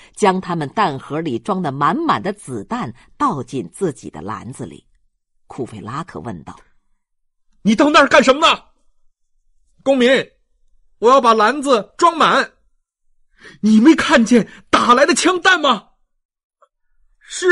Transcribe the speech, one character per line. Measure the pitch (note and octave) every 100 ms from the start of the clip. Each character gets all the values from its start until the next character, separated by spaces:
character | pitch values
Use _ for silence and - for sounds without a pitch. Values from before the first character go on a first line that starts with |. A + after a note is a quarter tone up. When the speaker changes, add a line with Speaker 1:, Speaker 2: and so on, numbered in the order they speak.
| -
Speaker 1:
将 | - G3+ F#3
他 | F#3
们 | E3+ C#3+
弹 | - F#3 C3+
盒 | - C#3+
里 | E3 A#2
装 | - F#3
得 | F3
满 | C3+ D3
满 | A3+ E4 C#3+
的 | G#2
子 | G#3 - A#2+
弹 | G2 A#3 D#3+ - _ _
倒 | C4+ D#3
进 | A#2+ C3+ F#2+
自 | - F#3+
己 | - E2+
的 | D2+
篮 | E2+ G#2 F#2
子 | B2+
里。 | B2+ - _ _ _ _ _ _ _
库 | - B2
菲 | G#2+
拉 | G2+ C3+
克 | F3 -
问 | E2 F2+
道： | C#2+ - _ _ _ _ _ _ _ _ _ _
Speaker 2:
你 | -
到 | A3 C#4+
那 | D#4
儿 | C#4+
干 | D#4
什 | B3+
么 | C4+
呢？ | D#4+ A3+ - _ _ _ _ _ _ _ _ _ _ _
公 | - C4+
民， | B3 C4 - _ _ _ _ _ _ _
我 | G#3+
要 | C4+
把 | A#3+
篮 | A3 G#3+ C#4+
子 | C#4 A#3+ G3 -
装 | E4+ E4
满。 | G#3+ A3+ A#3 _ _ _ _ _ _ _ _ _ - -
你 | G#3 A3
没 | B3+ D#4
看 | - D4+
见 | A3+ A#3+ - - _
打 | - -
来 | A#3+
的 | C#4+ D4
枪 | - F#4
弹 | F#4 F#4
吗？ | D4 G#3+ - _ _ _ _ _ _ _ _ _ _ _ _ _
是 | _ - F4+